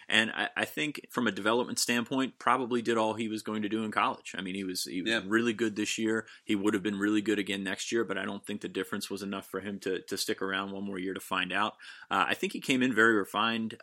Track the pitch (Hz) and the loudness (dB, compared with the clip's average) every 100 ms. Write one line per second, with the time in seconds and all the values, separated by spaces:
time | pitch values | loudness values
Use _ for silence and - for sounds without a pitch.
0 | - 110 110 - 104 - 110 - 151 143 | 0 2 4 2 0 0 -2 -2 -4 -4
1 | - - 117 98 101 120 117 120 - 120 | -6 0 0 2 2 2 2 0 0 0
2 | 117 135 131 - - 127 123 123 113 113 | 0 0 -2 0 2 2 2 0 2 2
3 | 110 107 113 107 107 107 101 110 110 107 | 2 0 -2 -4 -4 -2 -2 -2 0 2
4 | 113 123 - 87 95 95 95 90 - 80 | 2 0 -8 -8 -6 -6 -6 -6 -6 -4
5 | 92 113 95 110 120 107 113 104 104 - | 0 0 2 2 2 2 0 0 -2 0
6 | 110 110 107 - - 107 98 107 95 101 | 0 0 -4 -8 -2 0 2 2 0 0
7 | 101 107 104 104 98 98 95 95 - 117 | 2 2 2 0 0 -2 -4 -4 -2 0
8 | 104 98 98 101 - 104 90 92 95 107 | 0 -2 -4 -6 -8 -8 -6 -4 -4 -4
9 | - 101 98 98 95 95 98 98 98 90 | -6 -6 -6 -8 -6 -8 -6 -6 -2 -4
10 | - 98 - 110 95 95 98 98 101 95 | -4 -4 -2 -2 -2 -2 -4 -6 -6 -6
11 | 92 95 - 92 90 92 104 - - - | -4 -6 -4 -2 0 0 -2 -4 -16 -16
12 | - 98 90 - 190 - - 131 127 110 | -2 2 2 2 -2 -2 0 4 4 6
13 | 113 110 92 104 110 117 110 - | 6 6 4 0 0 0 -4 -6